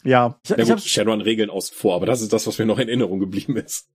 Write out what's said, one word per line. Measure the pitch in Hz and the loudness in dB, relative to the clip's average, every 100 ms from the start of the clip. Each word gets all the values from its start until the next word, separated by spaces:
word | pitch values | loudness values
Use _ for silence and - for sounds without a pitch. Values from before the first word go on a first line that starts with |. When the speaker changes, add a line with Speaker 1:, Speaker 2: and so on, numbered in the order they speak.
Speaker 1:
Ja. | 127 127 120 - | 4 4 4 -2
Ich, | - | -4
Speaker 2:
Na | 185 | 0
Speaker 1:
ich | |
Speaker 2:
gut, | 113 | 2
Speaker 1:
hab's | 220 - | 2 0
Speaker 2:
Shadowrun-Regeln | - 104 107 101 110 104 | 0 0 0 0 0 0
außen | 95 - - | -4 -8 -2
vor, | 104 | 0
aber | 87 98 | 2 0
das | 123 | -2
ist | 107 | 0
das, | 110 113 | -2 -2
was | - | -2
mir | |
noch | 110 107 | 0 0
in | 117 | 0
Erinnerung | 123 98 95 | 0 -2 -2
geblieben | 95 95 - 113 | -4 -4 -4 -6
ist. | - - _ | -6 -12 _